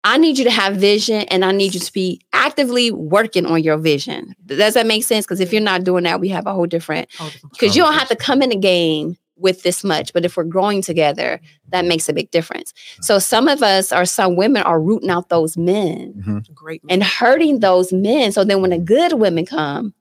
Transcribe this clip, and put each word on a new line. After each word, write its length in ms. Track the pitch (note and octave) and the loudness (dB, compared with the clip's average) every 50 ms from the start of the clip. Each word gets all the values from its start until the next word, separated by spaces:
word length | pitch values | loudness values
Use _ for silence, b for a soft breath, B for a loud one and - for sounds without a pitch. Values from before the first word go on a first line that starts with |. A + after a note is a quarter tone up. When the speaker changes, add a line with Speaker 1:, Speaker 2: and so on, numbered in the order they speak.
| - | 2
Speaker 1:
I 120 | G#3 A#3 E4 | 2 2 4
need 180 | D#4+ D#4+ C#4+ | 4 4 2
you 60 | C4 B3+ | 2 0
to 80 | A#3+ | 0
have 240 | A3 A3 G3 G3 G3+ | 2 2 0 -2 0
vision 460 | F#3+ G3 G3+ G#3 G#3+ G#3 - A3 G#3+ G#3 - | 2 2 2 2 2 0 -2 -2 -2 -2 -2
and 140 | F3+ F#3 F#3+ | 0 0 2
I 80 | F#3 | 2
need 220 | F#3+ G3 G3 G3 F#3 | 2 0 0 0 -2
you 60 | F3+ | -6
to 120 | F3+ - | -8 -6
be 300 | _ G3+ F#3 F#3 F3+ - _ _ | _ -4 -4 -4 -4 -8 _ _
actively 600 | - - C4 D4 - - C#4 B3 A#3+ B3 A#3+ A#3 | 0 0 0 0 0 -2 -2 0 0 0 0 0
working 560 | G#3 - D#3+ D3+ E3+ G3+ A3+ A3 - F#3 F3 | -2 -4 -4 0 0 0 0 2 -2 -2 0
on 160 | F3 E3 E3 D#3+ | 0 0 0 2
your 120 | D#3+ D#3 | 2 0
vision. 580 | D#3 D#3+ D#3+ D3 C#3 D3 B3+ - - - G3 F#3+ _ _ | 2 2 0 0 0 -2 -8 -10 -10 -12 -14 -18 _ _
Does 300 | - C#3 D3 G#3 G#3+ A3 | -10 0 0 0 2 2
that 100 | A#3+ A3+ | 2 2
make 180 | A3+ A3 G#3+ G#3+ | 2 0 -2 0
sense? 220 | - A3+ G#3+ G3+ | 0 -2 -2 -2
'Cause 140 | - F#3 F#3 | -4 -4 -4
if 120 | F#3 F3 | -2 0
you're 120 | G3 G#3+ G#3+ | 0 0 0
not 200 | G#3 F#3 F3+ F#3 | 0 -2 0 0
doing 200 | F#3 F#3 F3+ F3 | 0 0 2 2
that, 160 | E3+ F3 F3+ | 0 -2 -2
we 100 | F3+ F#3+ | -2 -4
have 160 | F#3+ F#3 - | -4 -4 -4
a 80 | G3+ G3 | -4 -2
whole 140 | F#3+ E3+ | -2 -2
different, 400 | F3 F3 E3 E3 - D3+ E3 - _ - | -2 -2 -6 -6 -6 -6 -8 -8 _ -14
Speaker 2:
Whole 100 | - D#3+ D#3 | -14 -14 -14
different 260 | D3 - _ D3+ _ | -14 -16 _ -20 _
Speaker 1:
'cause 180 | - A#3+ G3+ G3 | 0 0 2 4
you 60 | D4+ | 4
don't 120 | F4+ D4+ D4+ | 2 4 2
have 140 | D#4 C4 C4+ | 0 0 -2
to 60 | A#3 | -4
Speaker 3:
Conversation. 100 | - - - C#4 | -4 -2 0 0
Speaker 1:
come 80 | C4+ C#4 | 2 2
in 60 | B3+ | 0
the 40 | A#3 | 0
game 600 | G3 F#3+ F#3+ F3+ F3 E3+ D#3+ D#3 D3+ D3+ D#3+ F3 _ _ _ _ | 0 2 2 2 2 2 0 -2 -2 -4 -8 -10 _ _ _ _
with 280 | _ F3+ F#3+ F3+ - - | _ 0 0 0 0 -2
this 200 | F#3 F3 - - | -2 -2 -2 -2
much. 300 | G3 D#3+ D3+ - - - | -2 -2 -2 -4 -4 -4
But 100 | F3 E3+ | -2 -2
if 140 | F3 - | -2 -4
we're 60 | - D#3+ | -4 -6
growing 400 | E3 E3 F#3+ F#3+ G#3 G3+ G3 F#3+ | -2 -2 -2 0 0 -2 -2 -4
together, 580 | - E3 E3 D#3 D3 D3 - - - - E3+ D#3+ b b b b - | -2 0 0 0 0 0 -2 -4 -6 -6 -8 -12 b b b b -4
that 160 | - F#3 F3 | -2 -2 0
makes 220 | F3 F3 D#3 - | 0 -2 -2 -2
a 60 | - D3 | -4 -4
big 160 | - - _ | -6 -6 _
difference. 420 | - E3 E3 - - - - - - B B B B B | -2 -4 -4 -2 -12 -14 -14 -16 -20 B B B B B
So 160 | - - G#3+ | -2 0 0
some 300 | G3 F#3+ - - B3+ C4 | 0 2 2 0 2 2
of 160 | D#4+ C#4 D4 A#3+ | 2 2 2 2
us 280 | G#3 F#3+ F#3+ F#3+ - | 2 2 2 0 0
or 140 | - F3 F3+ | 0 0 0
some 300 | F3+ - - G3+ F#3 F3+ | 0 0 0 0 0 2
women 260 | F3 G3 A3+ C#4 A3 | 2 2 2 2 2
are 180 | - - E3+ D#3+ | 2 0 0 0
rooting 300 | D#3 F3+ A3 - - F#3 | 2 0 0 0 0 -2
out 200 | F3+ F3 F3+ _ | -2 -2 -2 _
those 280 | F3 E3+ D#3+ D#3+ - | 0 0 0 0 -2
men 560 | E3+ E3+ F3 F#3+ G#3+ G3+ E3 D#3+ - B2 A#2+ - G#2 | -2 0 0 0 0 0 -2 -4 -6 -10 -14 -14 -10
Speaker 3:
Mm-hmm. 340 | F#2+ G2+ G#2 G#2 A2 _ D3+ | -6 -6 -6 -6 -6 _ -20
Speaker 2:
Great 300 | _ - D#3 D#3+ - _ | _ -16 -16 -16 -16 _
Speaker 1:
and 120 | - F3+ F#3 | -2 0 0
Speaker 2:
men. 100 | G3+ F3+ | 2 0
Speaker 1:
hurting 520 | - - A#3 A#3 C4+ C#4+ E4 D4+ C#4+ A#3 | 0 2 4 4 4 4 4 2 2 2
those 300 | A3 F#3+ F#3 F3+ F#3 F#3 | 4 4 4 4 2 2
men. 400 | F#3 F#3 G3 G#3 B3 D4+ B3+ G#3 | 0 0 2 2 2 2 2 0
So 120 | G3 G#3+ G3 | 2 0 2
then 180 | G#3+ G3 G3 | 2 2 2
when 100 | F#3+ F#3 F3+ | 2 0 0
a 40 | E3+ | 0
good 340 | F3 E3 G#3+ C#4+ E4+ F4 E4 | 2 2 4 4 4 2 2
women 340 | A#3+ G#3+ F#3+ E3+ E3 E3 | 2 2 2 2 0 -4
come 480 | - C4 E4 D3+ C#3+ C#3 - B3 G#3 - _ | -4 -4 -4 -4 -4 -4 -6 -6 -8 -10 _